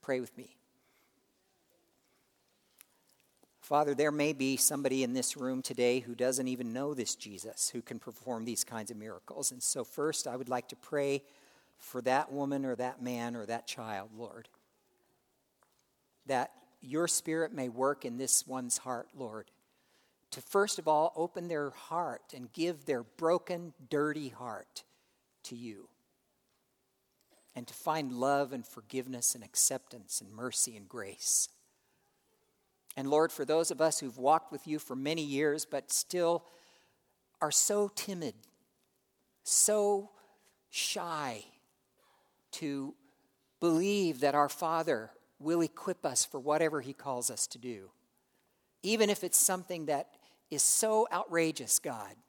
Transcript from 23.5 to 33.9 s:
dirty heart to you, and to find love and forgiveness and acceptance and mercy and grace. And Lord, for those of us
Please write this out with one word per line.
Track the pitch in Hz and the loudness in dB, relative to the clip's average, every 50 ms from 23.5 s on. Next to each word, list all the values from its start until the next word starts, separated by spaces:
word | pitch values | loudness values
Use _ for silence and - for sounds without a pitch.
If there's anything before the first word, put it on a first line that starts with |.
| 180 170 175 165 - _ 131 - | -6 -6 -6 -12 -14 _ -8 -2
dirty | 156 143 147 151 147 156 147 131 | 0 2 2 2 0 -2 -6 -8
heart | 113 - 127 120 107 98 - _ _ - - _ _ _ _ _ _ _ _ _ _ _ _ | -8 -8 -8 -8 -8 -8 -12 _ _ -18 -18 _ _ _ _ _ _ _ _ _ _ _ _
to | - 123 | -14 -12
you, | 117 123 117 107 98 95 - _ _ _ _ _ _ _ _ _ _ _ _ _ _ _ _ _ _ _ _ _ _ _ _ _ _ _ _ _ _ _ _ - | -10 -10 -10 -12 -12 -16 -20 _ _ _ _ _ _ _ _ _ _ _ _ _ _ _ _ _ _ _ _ _ _ _ _ _ _ _ _ _ _ _ _ -12
and | 127 120 | -12 -10
to | - - | -10 -14
find | - - 170 156 160 147 131 | -6 -2 -2 0 0 -2 -4
love | 123 120 127 139 143 143 143 123 | -2 0 2 2 4 2 2 0
and | 135 127 117 | -4 -10 -10
forgiveness | - - - 107 104 - 131 123 131 131 120 117 - - | -12 -16 -20 -16 _ -6 -6 -6 -6 -8 -2 -2 -2 -2
and | 123 | -2
acceptance | 107 98 - - - - 139 127 - - - 120 98 - - - | -10 -4 0 2 2 2 2 -2 -8 -12 -18 -18 -12 -8 -8 -8
and | - 95 | -8 -8
mercy | 104 113 123 127 117 - - 131 113 | -12 -8 -6 -4 0 0 -2 -2 -2
and | 107 101 87 | -14 -16 -12
grace. | - 123 101 98 95 - - - - - - - _ _ _ _ _ _ _ _ _ _ _ _ _ _ _ _ _ _ _ _ _ _ _ _ _ _ _ _ - | -10 -10 -10 -10 -10 -6 -2 0 2 2 0 -2 _ _ _ _ _ _ _ _ _ _ _ _ _ _ _ _ _ _ _ _ _ _ _ _ _ _ _ _ -10
And | - 135 135 | -6 0 4
Lord, | 147 151 160 165 | 6 6 6 4
for | - - 147 | 2 -4 0
those | 127 151 160 165 - | 2 2 2 4 2
of | 165 135 | 2 2
us | 156 160 | 2 2